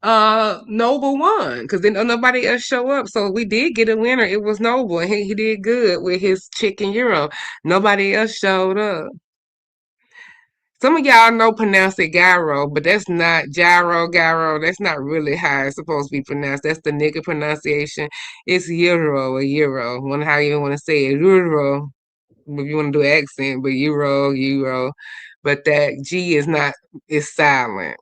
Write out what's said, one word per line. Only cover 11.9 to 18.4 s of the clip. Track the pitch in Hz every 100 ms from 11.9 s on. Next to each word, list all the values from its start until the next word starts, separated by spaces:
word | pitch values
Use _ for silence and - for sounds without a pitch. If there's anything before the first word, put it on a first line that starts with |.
| 190
it | 170
gyro, | 165 180 180 165 143 147
but | 147
that's | 151 208 190
not | 175 170 165 143
gyro, | 147 175 175 175 170 170
gyro. | 175 165 165 160 156
That's | 160 185
not | 196 151
really | 135 160 147 139
how | 170 139
it's | 135 143
supposed | 151 151 143
to |
be | 143
pronounced. | 135 147 143 139
That's | 151 156
the | -
nigga | 147 151 151
pronunciation. | 156 160 147 151 151 147 147 - 151 - - -